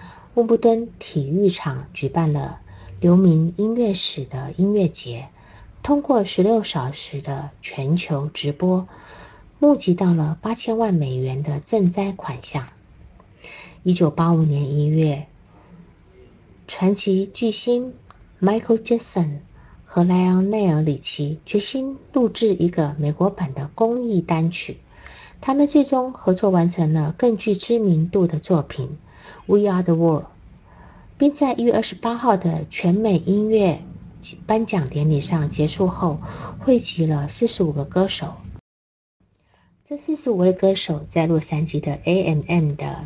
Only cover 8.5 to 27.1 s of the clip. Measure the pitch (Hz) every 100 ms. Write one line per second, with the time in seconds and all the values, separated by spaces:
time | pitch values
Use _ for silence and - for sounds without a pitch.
8.5 | 147 185 185 185 - - - - - -
9.5 | - 294 277 185 175 185 165 151 160 214
10.5 | 226 - 226 226 170 135 127 131 131 151
11.5 | 147 - 220 180 190 196 190 - 123 -
12.5 | 143 123 - - - - - - - -
13.5 | - - - 180 180 160 170 165 165 156
14.5 | 143 139 147 147 160 156 143 - - -
15.5 | - - - - _ - - - - -
16.5 | - - - 185 202 202 190 196 - 233
17.5 | 208 240 240 254 - - - - - 185
18.5 | 220 226 226 - 233 - 190 156 143 -
19.5 | - - - - 185 175 180 185 185 190
20.5 | 214 190 151 156 139 - - 147 156 -
21.5 | 208 - 262 269 269 - 262 226 - 220
22.5 | 180 170 175 147 147 147 151 190 196 156
23.5 | 139 143 - 226 247 240 185 175 160 165
24.5 | 175 - - - - - - - - 254
25.5 | 277 285 294 269 262 254 - - 185 202
26.5 | 180 170 175 156 160 151